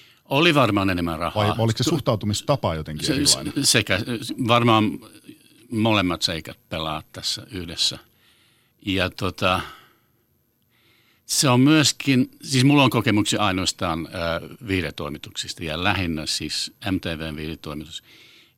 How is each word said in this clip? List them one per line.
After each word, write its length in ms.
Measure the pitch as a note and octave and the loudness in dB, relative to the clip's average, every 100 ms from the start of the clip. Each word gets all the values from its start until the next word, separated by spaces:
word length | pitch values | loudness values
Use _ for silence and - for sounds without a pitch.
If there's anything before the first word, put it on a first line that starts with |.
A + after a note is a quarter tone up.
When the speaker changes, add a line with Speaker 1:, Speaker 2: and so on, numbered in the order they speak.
| - _ | -20 _
Speaker 1:
Oli 300 | - C3+ F3 | -2 2 4
varmaan 360 | D3 A#2 G2+ F#2+ | 6 4 4 2
enemmän 280 | F2+ E2+ D#2+ | 0 -2 -2
rahaa. 280 | E2+ G#2+ G#2 | -4 0 0
Speaker 2:
Vai 60 | A2+ | 2
oliko 200 | A2+ A2 | 0 0
se 60 | |
Speaker 1:
Tu-, 60 | - | 0
Speaker 2:
suhtautumistapa 840 | D#3+ C3+ A2 G#2 G2+ - C#3+ G2+ | 0 0 -2 -2 -2 0 0 0
jotenkin 320 | D#2+ D2+ D2+ - | -4 -6 -6 -2
Speaker 1:
se, 60 | |
Speaker 2:
erilainen? 400 | C3+ C#3+ - - C#3+ | 0 2 0 -2 -2
Speaker 1:
sekä, 380 | C3+ A#2+ G#2 F#2+ A#2+ A#2 B2 - A#2+ | 2 2 2 0 -2 -6 -6 -4 2
varmaan 500 | A#2+ A#2 A2 G#2+ - - - - - _ _ - | 4 6 4 4 -2 -14 -20 -20 -20 _ _ -8
molemmat 520 | A2+ A2+ G#2 F2+ E2+ | 0 2 2 0 -2
seikat 360 | - E2 - - - | -4 -4 -8 -16 -10
pelaa 340 | E2 D#2 D#2 - | -6 -6 -6 -10
tässä 340 | - - - C#2 | -10 -8 -8 -10
yhdessä. 480 | F#2 E2+ D#2 - C#2+ _ _ _ _ _ _ _ _ G#2+ | -10 -10 -4 -4 -4 _ _ _ _ _ _ _ _ -4
Ja 240 | F#2 F#2 | 0 0
tota, 500 | - F#2+ - F#2+ F#2 - - _ _ _ _ _ _ _ _ _ _ _ _ _ _ - | -2 -6 0 0 0 -2 -14 _ _ _ _ _ _ _ _ _ _ _ _ _ _ -6
se 220 | - C#3 | 0 4
on 120 | B2 | 6
myöskin, 720 | C#3 D#3 B2+ - - B2+ C3 - | 6 6 4 0 0 2 0 -6
siis 220 | E3 C3 | -2 4
mulla 200 | C3+ C#3+ | 6 6
on 60 | C3 | 4
kokemuksia 540 | B2 G#2+ G#2 G2 G#2 | 4 2 2 2 2
ainoastaan, 640 | G#2 F#2 F2+ - F#2 E2 D#2 | 0 0 -2 -2 -2 -2 -6
ää, 280 | F#2 E2+ E2 D#2 E2 - | -4 -4 -4 -6 -12 -4
viihdetoimituksista 1000 | F#2+ D#2 - D2+ D2 - - - - | -2 -2 -6 -8 -8 -12 -12 -10 -8
ja 200 | D#2+ D#2 | -6 -4
lähinnä 420 | F#2+ F#2+ F2 D2+ D#2 | -2 0 -2 -4 -4
siis 460 | - D#2 - - - G2+ | -6 -4 -6 -8 -8 -4
M 100 | F#2 | -4
T 40 | |
V:n 320 | - D#2+ D#2+ D2+ | -4 -6 -8 -8
viihdetoimitus 640 | D#2 D#2 D#2+ D2 D#2+ - _ - - - _ | -8 -10 -10 -12 -12 -16 _ -20 -20 -20 _